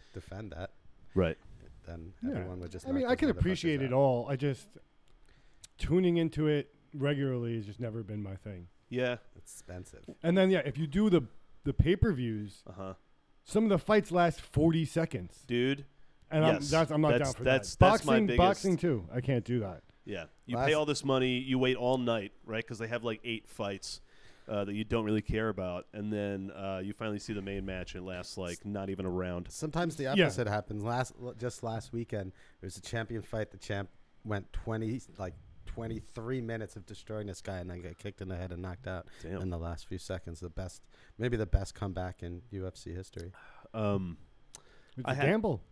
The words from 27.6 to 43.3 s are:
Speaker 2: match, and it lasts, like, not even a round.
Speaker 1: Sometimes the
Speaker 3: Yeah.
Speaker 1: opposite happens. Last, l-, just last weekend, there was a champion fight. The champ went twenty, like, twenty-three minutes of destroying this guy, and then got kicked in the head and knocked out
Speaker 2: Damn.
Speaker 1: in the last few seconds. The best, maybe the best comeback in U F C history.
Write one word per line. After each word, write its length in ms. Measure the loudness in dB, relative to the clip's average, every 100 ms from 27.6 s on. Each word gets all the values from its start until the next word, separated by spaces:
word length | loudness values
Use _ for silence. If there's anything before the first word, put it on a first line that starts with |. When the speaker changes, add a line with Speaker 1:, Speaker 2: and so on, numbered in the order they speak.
| -6
Speaker 2:
match, 300 | -6 -8 -10
and 80 |
it 20 | -10
lasts, 320 | -10 -10 -8
like, 280 | -6 -6 -6
not 240 | -6 -4
even 160 | -4 -2
a 40 |
round. 400 | -2 -2 -4 -6
Speaker 1:
Sometimes 460 | -8 -4 -2 -2 -2
the 80 |
Speaker 3:
Yeah. 80 | 0 4 4
Speaker 1:
opposite 220 | 2 0
happens. 360 | -2 -4 -6
Last, 300 | -2 0 -2 -6
l-, 120 | -14 -8
just 280 | -8 -6
last 300 | -6 -6 -6
weekend, 400 | -8 -6 -6 -6 -12 -20 -16
there 80 | -14
was 80 | -12
a 60 |
champion 400 | -8 -6 -4 -6
fight. 300 | -6 -6 -6
The 60 | -8
champ 320 | -8 -6 -6 -12 _ _ -6
went 260 | -6 -6
twenty, 480 | -6 -4 -4 -4 -6 -8 -10
like, 180 | -10 -10 -18 -16 -12
twenty-three 760 | -10 -8 -8 -10 -10 -6 -4
minutes 340 | -4 -6 -6 -12
of 100 | -14
destroying 420 | -16 -10 -8 -6
this 140 | -8
guy, 180 | -8 -8
and 100 | -8
then 100 | -10
got 160 | -12 -12
kicked 220 | -12 -10
in 60 | -8
the 80 | -6
head 160 | -6
and 100 | -6
knocked 240 | -8 -8 -8
out 200 | -8 -8 -14
Speaker 2:
Damn. 200 | -8 -6
Speaker 1:
in 80 | -4
the 80 | -4
last 300 | -4 -8 -8
few 100 | -10
seconds. 440 | -6 -8 -8 -10
The 80 | -10
best, 340 | -8 -8 -10 -20 -20 -20 -4
maybe 200 | 0 0
the 80 | 2
best 280 | 2 2 -6
comeback 460 | -6 -4 -6 -6
in 200 | -10 -10 -10
U 160 | -8 -8
F 80 | -10
C 160 | -12
history. 400 | -12 -12 -12 -14